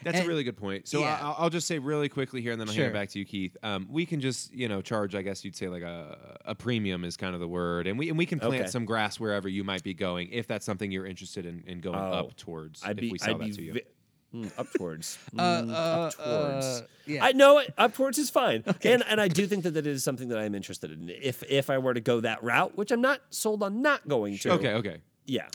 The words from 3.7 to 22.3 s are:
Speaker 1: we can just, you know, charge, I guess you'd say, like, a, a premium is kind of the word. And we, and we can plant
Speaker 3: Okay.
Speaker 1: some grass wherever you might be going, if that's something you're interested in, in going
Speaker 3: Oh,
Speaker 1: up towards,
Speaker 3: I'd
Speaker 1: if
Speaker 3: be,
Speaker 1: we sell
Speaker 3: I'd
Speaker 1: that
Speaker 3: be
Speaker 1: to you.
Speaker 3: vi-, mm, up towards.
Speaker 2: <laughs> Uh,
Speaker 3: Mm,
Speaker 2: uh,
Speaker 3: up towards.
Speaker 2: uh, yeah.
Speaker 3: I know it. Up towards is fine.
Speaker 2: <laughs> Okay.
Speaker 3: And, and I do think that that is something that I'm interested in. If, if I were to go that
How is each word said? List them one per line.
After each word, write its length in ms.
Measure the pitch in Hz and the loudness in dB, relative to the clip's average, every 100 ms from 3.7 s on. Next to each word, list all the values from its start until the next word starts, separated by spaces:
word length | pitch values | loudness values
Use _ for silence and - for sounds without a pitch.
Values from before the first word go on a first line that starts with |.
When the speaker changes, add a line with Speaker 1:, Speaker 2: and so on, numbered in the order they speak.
| 98 95 | -4 -4
Speaker 1:
we 160 | 143 170 | -4 -2
can 160 | 156 | -2
just, 320 | 131 123 - | -2 -4 -8
you 140 | - 123 | -6 -2
know, 120 | 98 | -2
charge, 320 | 92 113 101 98 | -2 -2 0 -2
I 80 | |
guess 200 | 95 95 | -4 -6
you'd 120 | 98 85 | -8 -8
say, 140 | 95 | -6
like, 120 | 87 | -6
a, 560 | 85 85 76 76 65 64 - | -8 -10 -12 -16 -18 -16 -10
a 80 | |
premium 500 | 107 117 120 101 90 | -6 -2 0 0 0
is 140 | 87 - | -4 -4
kind 160 | 92 | -4
of 60 | 90 | -4
the 80 | 85 | -2
word. 400 | 87 87 87 87 | 0 0 0 0
And 100 | 110 | -2
we, 120 | 165 | 0
and 80 | 156 | 0
we 100 | 175 | 0
can 120 | 160 | 0
plant 140 | 120 131 | 0 0
Speaker 3:
Okay. 80 | 95 | 0
Speaker 1:
some 160 | 123 110 | -2 0
grass 340 | 113 107 - | 0 0 0
wherever 300 | 113 101 95 | -2 0 -2
you 140 | 98 | -2
might 180 | 98 95 | -2 -4
be 140 | 95 87 | -4 -4
going, 340 | 95 87 87 | -2 -2 -4
if 160 | 117 113 | -6 -4
that's 200 | 110 - | -4 -4
something 240 | 95 101 | -4 -4
you're 160 | 95 95 | -4 -6
interested 400 | 90 95 - 87 | -10 -12 -10 -8
in, 160 | 85 85 | -10 -10
in 160 | 90 | -8
going 160 | 87 87 | -4 -4
Speaker 3:
Oh, 40 | 95 92 - | -2 -2 -4
Speaker 1:
up 80 | - | -8
towards, 480 | - 82 78 78 | -12 -10 -12 -10
Speaker 3:
I'd 80 | - | -6
Speaker 1:
if 100 | 104 | -4
Speaker 3:
be, 100 | 117 | -4
Speaker 1:
we 40 | 92 | -2
sell 160 | 107 | -2
Speaker 3:
I'd 60 | 110 | -2
Speaker 1:
that 40 | 107 | -4
Speaker 3:
be 60 | |
Speaker 1:
to 80 | 101 | -6
you. 100 | 82 | -6
Speaker 3:
vi-, 80 | 120 - _ _ _ _ 120 | -8 -8 _ _ _ _ -10
mm, 160 | 104 - | -10 -8
up 120 | 139 | -4
towards. 440 | - 90 80 - - - | -4 -4 -8 -10 -12 -10
Speaker 2:
<laughs> 120 | 113 | 0
Uh, 240 | 180 170 | 2 2
Speaker 3:
Mm, 60 | 165 | 0
Speaker 2:
uh, 20 | |
Speaker 3:
up 400 | 165 165 165 165 | -2 0 0 -2
towards. 520 | 151 151 151 147 135 131 | -4 -2 0 0 0 -2
Speaker 2:
uh, 160 | 123 - - - | -2 -8 -16 -6
yeah. 180 | 147 226 | 2 4
Speaker 3:
I 60 | |
know 260 | 262 277 294 | 10 12 10
it. 160 | 240 - | 8 4
Up 160 | 220 220 | 4 4
towards 240 | 269 262 | 0 2
is 100 | 269 | 2
fine. 340 | 311 240 113 | 4 4 2
Speaker 2:
<laughs> 40 | 110 | 2
Okay. 260 | 185 - | 2 6
Speaker 3:
And, 100 | 247 233 | 6 6
and 100 | 214 | 4
I 80 | 202 | 4
do 200 | 160 196 | 4 2
think 160 | 202 | 2
that 80 | 175 | 0
that 160 | 160 147 | 0 0
is 160 | 139 | 0
something 240 | 151 123 123 | 0 -2 -2
that 80 | 113 | -2
I'm 160 | 107 | 0
interested 380 | 101 95 92 80 | -2 -4 -8 -10
in. 180 | 78 85 | -10 -10
If, 320 | 90 135 123 - | -6 -4 -4 0
if 220 | 139 135 | 2 2
I 80 | 135 | 2
were 160 | 131 120 | 2 2
to 60 | |
go 180 | 113 120 | 2 2
that 240 | 113 | 2